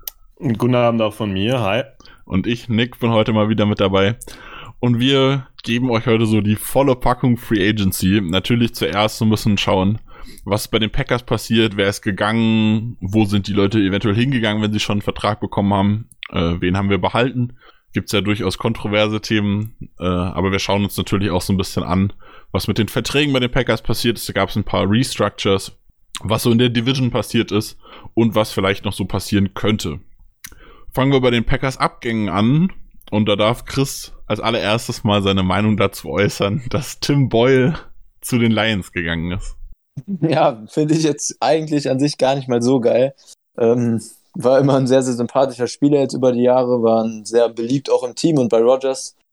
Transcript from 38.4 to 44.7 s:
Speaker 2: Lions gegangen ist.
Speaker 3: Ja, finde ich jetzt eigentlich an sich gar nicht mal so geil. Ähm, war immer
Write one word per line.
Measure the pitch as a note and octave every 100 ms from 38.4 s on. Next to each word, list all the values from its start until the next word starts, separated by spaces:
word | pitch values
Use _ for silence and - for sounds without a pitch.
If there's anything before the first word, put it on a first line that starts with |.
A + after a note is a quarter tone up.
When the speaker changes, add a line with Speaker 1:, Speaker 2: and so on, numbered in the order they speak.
| A#2
Speaker 2:
Lions | G#2+ A2 G#2 -
gegangen | F#2 E2+ E2 E2+
ist. | F#2 - - - - _ - - F#3
Speaker 3:
Ja, | D#3 D3 D#3 A2+ A2
finde | - D3+ D#3
ich |
jetzt | D#3+ C#3+ - -
eigentlich | A#2 D#3+ D#3 D3 C#3
an | C3+
sich | D3 -
gar | C3
nicht | C#3 B2+
mal | A#2+
so | A#2+ C3
geil. | A2+ A#2 C3+ - - - _ -
Ähm, | A#2 B2 A#2+ A2+ - - _ -
war | A#2+ C3+
immer | C#3